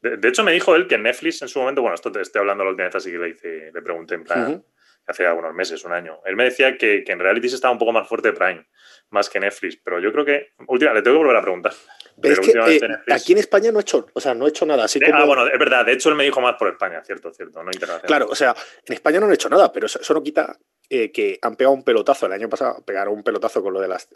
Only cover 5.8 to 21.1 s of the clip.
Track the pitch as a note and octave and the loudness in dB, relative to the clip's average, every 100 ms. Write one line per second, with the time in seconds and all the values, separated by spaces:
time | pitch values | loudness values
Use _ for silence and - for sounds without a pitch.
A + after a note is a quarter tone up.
5.8 | F2 F2 E2+ D#2+ F#2+ G2 C3 C3 C3 C3 | -8 -8 -8 -14 -8 0 -2 2 0 2
6.8 | A2+ G2+ G2 F2+ F#2 A2+ B2 B2+ B2+ A#2 | 0 0 -2 -2 0 0 -2 -2 -2 0
7.8 | A2+ A2+ - A2+ A2+ - F#2 E2+ _ _ | 0 0 -2 -2 -2 0 -2 -4 _ _
8.8 | _ _ _ G#2 G2+ G2 G2 - F#2 - | _ _ _ -2 -2 -2 -4 -4 -10 -10
9.8 | - F2+ F#2+ C3+ C#3+ C#3+ - _ B2 B2+ | -6 -2 -2 -2 0 -2 -4 _ -4 0
10.8 | C#3+ A2 A2 D3 D3+ A#2 - F2+ F2 - | 2 2 4 4 6 4 2 -4 -6 -8
11.8 | _ - - _ - F#2+ F#2+ - A2+ D#3 | _ -20 -20 _ 2 4 6 6 6 4
12.8 | A#2 A2 - C3+ - F#3+ G#3 G3+ A3+ G#3+ | 2 -6 -2 -2 4 2 4 2 2 0
13.8 | G3+ C3 - - C#3 A#2 C#3+ D3+ D#3+ C#3 | 0 -2 -2 -6 -4 0 0 0 0 2
14.8 | A2 C#3+ D3+ D3+ D3 C3+ A#2+ C3 C#3 B2+ | 0 2 4 4 4 4 2 2 2 2
15.8 | A2+ C3 D#3 D3+ C#3 C3+ B2 A#2 F#2+ - | 2 2 2 2 0 2 0 0 -4 -4
16.8 | G2 E2 - E2 F2 - D#2+ D#2+ F2 F2+ | -8 -8 -12 -14 -14 -18 -18 -14 -12 -10
17.8 | F2 E2 - D3 A2+ - C3 A#2 - - | -8 -8 -2 0 0 0 0 0 -8 -20
18.8 | - B2 - E3+ G#3 F3+ A2 F3 F3 B2+ | -12 -4 0 2 2 2 2 4 4 2
19.8 | G#2+ - - D#3 C#3+ D3+ D#3 - _ _ | -6 -6 -2 -2 0 -4 -4 -8 _ _
20.8 | _ C3 A2 | _ -4 -2